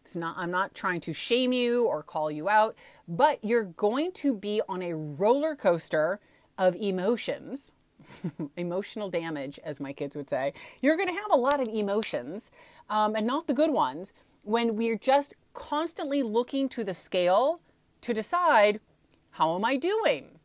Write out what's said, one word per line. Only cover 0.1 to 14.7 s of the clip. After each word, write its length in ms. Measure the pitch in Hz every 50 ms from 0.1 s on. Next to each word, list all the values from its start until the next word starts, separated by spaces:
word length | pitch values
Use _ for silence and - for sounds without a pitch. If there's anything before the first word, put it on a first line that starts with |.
| -
not, 180 | 175 165 165 165
I'm 140 | 185 180 170
not 240 | 180 185 190 - _
trying 240 | - - 190 180 170
to 100 | - -
shame 400 | 160 - - - 233 247 254 247
you 320 | 254 254 247 240 240 240 240
or 180 | 208 - 151
call 300 | 147 - - 165 156 156
you 160 | 151 151 151 185
out, 260 | 208 214 214 220 - _ - - - - _
but 320 | - 170 165 262 311 277 - -
you're 180 | 202 233 233
going 480 | 220 185 165 - - 208 226 262 311 370 370
to 200 | - - 285 247
be 260 | 196 196 208 208 214 - -
on 140 | 190 185
a 140 | 185 175 170
roller 580 | 156 156 151 147 135 190 214 247 285 294 320 311
coaster 640 | 285 - 202 170 165 - - - 156 151 165 190 233 _ _ _ _ _ _ _ -
of 180 | 190 185 175
emotions, 960 | - 214 202 185 185 180 202 240 220 - - 143 - 139 - 226 285 - - _ _ _ _ _ _ - - -
<laughs> 420 | - - 175 - - 170 - _
emotional 520 | - 175 175 170 190 208 - - 226 208 190
damage, 500 | 180 170 165 165 160 143 135 143 143 - -
as 160 | 160 147 -
my 120 | 143 135
kids 240 | 139 - 143 143 -
would 140 | 147 139 -
say. 220 | - 127 131 143 - - - - - -
You're 160 | - 269 320
gonna 160 | 330 392 370
have 200 | 349 381 427 427
a 40 | 370
lot 240 | 277 240 262 294 285
of 80 | 254 220
emotions, 840 | 214 220 208 196 202 214 226 - - 143 120 131 170 214 - - _ - - - - - - _
um, 260 | 214 214 214 214 214
and 100 | 220 214
not 200 | 233 262 302 320
the 80 | - 269
good 180 | 233 302 320
ones, 400 | 285 208 147 131 131 156 185 - _ _ _ _ _ _
when 340 | _ 208 214 233 240 233